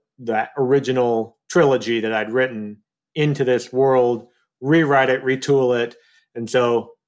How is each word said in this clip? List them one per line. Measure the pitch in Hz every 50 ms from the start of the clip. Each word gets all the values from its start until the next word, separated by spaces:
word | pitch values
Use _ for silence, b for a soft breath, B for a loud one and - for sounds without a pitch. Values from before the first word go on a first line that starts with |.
| _ _ _ -
the | 123 113 110 107 113 - - 143
original | 131 127 139 143 139 135 127 127 123 120 117 113 110 113 _ _ _ -
trilogy | - 180 160 139 131 120 107 113 117 113
that | 107 110 113
I'd | 107 107 110
written | 117 131 127 127 117 107 107 104 107 - _ _ _ _ _ _ -
into | 160 151 151 143 143 135
this | 127 123 113 - - 127
world, | 127 135 135 131 127 123 120 120 110 - _ _ _ _ _ _ -
rewrite | 127 139 160 165 160 139 143 135 131 131
it, | 127 131 135
retool | 131 131 131 - - 139 135 131 123 123 120
it. | 120 117 - b b b b b b b b
And | 120 117 110
so | - 127 123 120 117 113 110 - - _ _